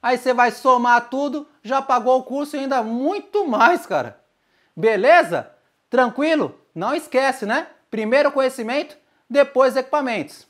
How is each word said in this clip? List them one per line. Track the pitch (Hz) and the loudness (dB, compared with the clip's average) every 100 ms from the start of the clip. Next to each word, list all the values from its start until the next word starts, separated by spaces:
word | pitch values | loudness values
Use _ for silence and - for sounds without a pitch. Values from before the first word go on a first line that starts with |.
Aí | 240 247 | 0 -2
você | 254 | 0
vai | 240 240 | 2 2
somar | 226 262 247 240 240 233 | 2 2 2 4 2 2
tudo, | 262 285 294 294 _ | -4 -4 -6 -12 _
já | 208 269 | -4 -4
pagou | 262 247 226 254 | 0 -2 2 0
o | |
curso | 247 269 294 302 | 0 -8 -6 -6
e | |
ainda | 269 262 | -4 -2
muito | 220 233 277 403 403 415 359 | -2 -4 -2 -4 -4 -4 -2
mais, | 220 220 349 | 2 2 2
cara. | - 160 117 101 _ _ _ _ _ | -2 -6 -6 -12 _ _ _ _ _
Beleza? | - 214 208 240 339 294 160 110 _ _ _ _ | -2 0 2 6 4 4 -4 -8 _ _ _ _
Tranquilo? | 240 254 - 302 311 160 - _ | 0 0 0 -2 0 -2 -6 _
Não | - 196 | -8 -6
esquece, | 302 - 247 269 262 | -6 -2 -2 0 -2
né? | 208 254 349 _ _ | -4 -4 -6 _ _
Primeiro | - 214 262 294 | -6 0 2 2
conhecimento, | 285 262 254 220 269 339 - _ _ _ | 0 -2 -2 -6 -6 -6 -14 _ _ _
depois | 269 269 254 269 254 | 0 2 4 2 2
equipamentos. | 262 302 269 220 147 - _ | -2 -2 -2 -4 -8 -12 _